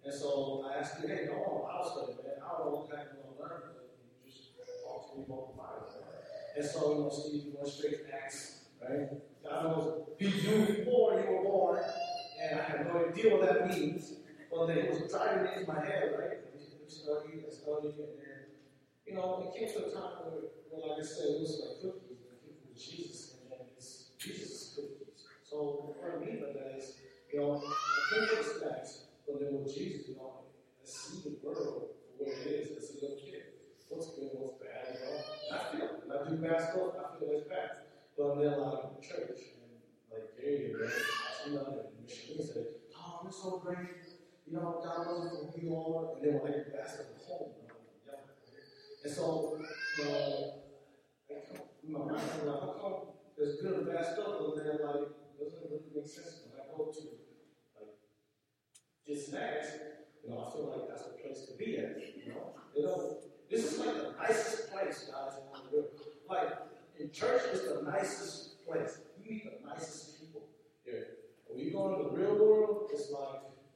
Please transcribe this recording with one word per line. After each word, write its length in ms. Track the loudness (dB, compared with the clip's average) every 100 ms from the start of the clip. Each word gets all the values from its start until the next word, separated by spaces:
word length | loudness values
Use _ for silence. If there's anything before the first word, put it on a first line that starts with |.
And 100 | -6
so 500 | -4 0 2 2 0 -2
I 140 | -2
asked 240 | -2 -2
him, 60 | -2
"Hey, 160 | 0 0
no, 400 | 0 0 0 0
I'll 200 | 0 0
study, 220 | -2 -4 -6
man. 160 | -6 -6
I 140 | -4 -2
don't 80 | 0
know 140 | -2
what 100 | -4
kind 180 | -8 -8
of 300 | -12 -14 -10
learn, 220 | -10 -10 -12 -16
but 160 | -18 -20 -20 -20
you 80 | -20
just 240 | -20 -20 -18 -12 -10
talk 280 | -8 -8 -10
to 60 | -10
me 80 | -8
about 240 | -6 -8
the 60 | -10
Bible." 300 | -10 -8 -10 -12 -12 -12 -10 -8 -6 -2
And 100 | -2
so, 140 | 4 4
you 60 | 4
know, 60 | 2
Steve 440 | 0 -2 -2 -4
went 140 | -4 -4
straight 400 | 0 0 0 -4
to 80 | -8
Acts, 500 | -6 -8 -10 -14 -20 -10
right? 280 | -2 0 0 -4 -10 -12
God 200 | -4 0
knows, 460 | 2 4 2 -2 -6 0
he 100 | 2
knew 380 | 4 6 8 8
before 540 | 6 8 10 10 8
you 60 | 6
were 120 | 4
born, 400 | 6 8 8 6 2 0 -2 -2 -6 -2
and 180 | 0 2
I 40 |
have 240 | 0 0 2
no 180 | 4 4
idea 280 | 8 10 10
what 60 | 10
that 220 | 8 6
means. 440 | 4 2 2 -4 -12 -14 -18 -4
But 180 | 2 4
then 100 | 6
it 100 | 4
was 220 | 2 0
driving 340 | 2 4 6 4
into 140 | 2 0
my 80 | 0 2
head, 300 | 4 4 2
right? 220 | 0 -4 -8
And 60 | -16
we 340 | -16 -16 -16
studied 540 | -8 0 0 0 -8
and 100 | -8
studied, 400 | -6 0 0 0 -4
and 160 | -8 -10
then, 220 | -14 -14 -16 -20 -20 -20 _ _ -8
you 80 |
know, 400 | -2 0 0 -2
it 60 | -2
came 100 | -2
to 160 | 0 -2
a 60 |
time 300 | -4 -6 -6
where, 260 | -6 -6 -8 -12 -12
where, 180 | -8 -4
like 100 | -4
I 60 | -4
said, 300 | 0 2 2
it 60 |
was 200 | 0 -2
like 160 | -4 -4
cookies, 420 | -6 -6 -12 -16 -16
and 160 | -20
people 220 | -20 -20 -20
with 120 | -16
Jesus, 560 | -12 -8 -8 -10 -14 -18
and 140 | -14
then 160 | -14 -14 -16
it's 360 | -16 -16 -20 -12
Jesus 560 | -8 -6 -8 -8 -8
cookies. 540 | -8 -8 -10 -14 -16 -20 -20
So 500 | -8 -2 0 0 -4 -6
what 160 | -4 -2
I 100 | -2
mean 160 | -4
by 120 | -4 -4
that 220 | -6 -8
is, 180 | -10 -14 -18 -20 -2
you 80 | 2
know, 220 | 4 4
I 380 | 2 0 4 6 6
think 300 | 6 6 4
it's 200 | 4 0
that, 260 | -2 -2 -6 -12 -18 -12 -6
but 120 | -2
then 220 | 0 0
with 140 | 0 -2
Jesus, 320 | -2 -4 -6
you 80 | -10
know, 260 | -10 -12 -18 -20 -20 _
I 40 | -14
see 360 | -12 -10 -8
the 160 | -6 -6
world 500 | -4 0 0 0 -6 -10 -18 -4
for 60 | -4
what 80 |
it 320 | -2 0 0 -2
is. 60 |
I 100 | -8
see, 240 | -10 -6 -4
okay, 380 | -6 -10 -12 -14 -18 -20 -20 -10
what's 260 | -8 -8 -6
good, 160 | -6
what's 240 | -4 -6 -6
bad, 320 | -10 -8 -6 -6
you 100 | -4
know. 140 | -4 -4 -6 -4
I 240 | -2 -2
feel 140 | -2 -2
it. 220 | -4 -2
When 100 | -2
I 120 | 0
do 60 | 0
bad 240 | 4 4
stuff, 340 | 4 2 2 0
I 240 | -6 -4
feel 120 | 2
it's 160 | 2 2
bad. 360 | -2 -4 -8 -14 -20 -10 0
But 180 | 2 6
then, 200 | 6 6
like, 420 | 2 0 -4 -10
church, 360 | -6 -6 -4 -6 -12 -18
and, 180 | -20 -20 -20 _ _
like, 240 | -10 -10 -4
Gary, 340 | 0 2 2
right? 160 | 0 0 2 2 0 -2 -4 -4
You 80 |
know, 320 | -2 -2 -4 -8
and 180 | -12
Micheline 440 | -14 -12 -8 -6 -4
said, 200 | -2 -4 -8 -16
"Tom, 280 | -14 -12 -10
you're 80 | -10
so 280 | -6 -4 -4
great. 340 | -4 -4 -6 -10 -16 -20 -20 -20 -6
You 60 |
know, 280 | -2 -2 -2
God 220 | -2 -2 0
loves 240 | 0 -2
you 200 | -4 -6
for 80 | -4
who 80 | -2
you 80 | 0
are." 400 | 2 0 0 2
And 100 | 4
then 80 | 4
when 120 | 2
I 40 | -2
do 160 | -2
bad 160 | -6 -6
stuff 260 | -8 -12
at 80 | -12 -8
home, 240 | -6 -6 -10
you 60 | -18
know, 80 | -20 -20 -20 -16
yeah. 960 | -16 -16 -20 -20 -20 -20 -20 -20 -8
And 80 | -6
so, 460 | 0 2 2 0 -2 -6 -4 -2 0
you 60 | 2
know, 580 | 2 2 0 -4 -8 -16 -20 -20 -20 _ _ _
I 40 | -12 -10
come, 220 | -14 -14 -14
in 80 | -6
my 60 | -4
mind, 220 | 0 0 -2 0
I'm 60 | 0
like, 120 | 0
How 140 | -2 -4
come 140 | -2 -4 -6 -16 -18 0
there's 240 | 2 2
good 120 | 0 2
and 80 | 2
bad 180 | 2 2
stuff, 340 | 0 0 0
but 160 | 0 0
then, 240 | 0 2
like, 320 | 2 2 0 -6 -18 -8
it 80 |
doesn't 260 | -8 -6 -6
really 140 | -6 -4
make 140 | -6 -6
sense 340 | -10 -14 -14 -18
when 120 | -16
I 160 | -12 -4
go 140 | -2
to, 140 | -2 -10 -14 -18 -20 -20 _ _ -20
like, 160 | -20 -20 _ _ _ _ _ _ _ -20 _ _ -6
this 260 | -4 -4
next, 460 | -4 -2 -2 -4 -8 -10 -12 -18 -16
you 80 | -8
know, 160 | -6 -6
I 40 |
feel 220 | -4 -4
like 160 | -4 -6
that's 160 | -8 -10
the 160 | -10
place 240 | -10 -10 -10
to 120 | -4
be 200 | 0 0
at, 240 | 0 -4 -8 -10 -8
you 80 |
know? 220 | -8 -8 -12 0 4
You 80 |
know, 340 | 4 4 0 -4 -10 -18 0
this 220 | 2 2
is, 60 | 2
like, 160 | 0 0
the 180 | -2 0
nicest 540 | 6 6 6 0 -2
place, 380 | 0 0 -2 -6
guys, 220 | -4 -4 -6 -12
on 80 | -14 4
the 80 | 4
earth. 140 | 4 -6 -14 -14 -2
Like, 260 | 2 2 0 -8 -14 -20 -8
in 120 | -8
church 320 | 2 6 6 6
is 80 | 0
the 220 | 0 0
nicest 840 | 2 2 0 -2 -6 -8 -12 -14 0
place. 320 | 0 0 -4 -16 -16
You 120 | -8
meet 120 | -6 -6
the 220 | -12 -10
nicest 520 | -8 -8 -10 -14 -16
people 280 | -14 -14 -14 -20 -20 _
here. 220 | -8 -8 -8 -12 -18 -20 -10
When 140 | -4
you 120 | -2
go 220 | 2 2
in 100 | 2
the 60 | 0
real 260 | 4 6 10
world, 540 | 12 12 8 4 0
it's 200 | -2 -2
like 320 | -4 -4 -6 -12 -18 -20